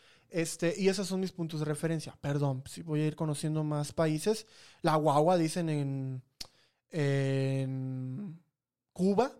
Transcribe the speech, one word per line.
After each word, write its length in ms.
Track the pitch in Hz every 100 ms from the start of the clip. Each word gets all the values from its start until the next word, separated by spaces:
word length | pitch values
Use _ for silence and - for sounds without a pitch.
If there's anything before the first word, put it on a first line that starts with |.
| _ _ _
Este, 400 | 175 165 - 170 180
y 80 | 190
esos 200 | 190 180
son 100 | 190
mis 140 | 185
puntos 260 | - 160 156
de 80 | 151
referencia. 500 | 151 165 160 135 -
Perdón, 420 | 143 143 143 131
si 180 | 139 -
voy 180 | 165 151
a 60 | 156
ir 80 | 151
conociendo 480 | 156 147 156 156
más 280 | 151 147 147
países. 540 | - 160 156 208 220 - - - -
La 140 | 170
guagua, 420 | 156 151 143 156 185
dicen 320 | 160 185 165
en, 540 | 151 139 135 135 131 - _ - _ _ _ _
en 1500 | 165 143 139 135 135 135 135 135 131 131 131 131 127 202 165 _ _ _ _ _
Cuba, 400 | - 185 202 262